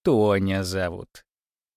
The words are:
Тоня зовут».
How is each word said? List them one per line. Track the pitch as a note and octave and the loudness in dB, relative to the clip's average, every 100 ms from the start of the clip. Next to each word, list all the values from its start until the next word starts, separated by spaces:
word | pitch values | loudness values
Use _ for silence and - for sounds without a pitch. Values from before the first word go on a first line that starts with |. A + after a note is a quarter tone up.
Тоня | F3+ A#2+ G#2 G2 F#2+ G2 | 0 4 4 2 0 -2
зовут». | F2+ F#2+ F2 F2 - - _ _ _ _ _ | -4 -4 -6 -8 -16 -20 _ _ _ _ _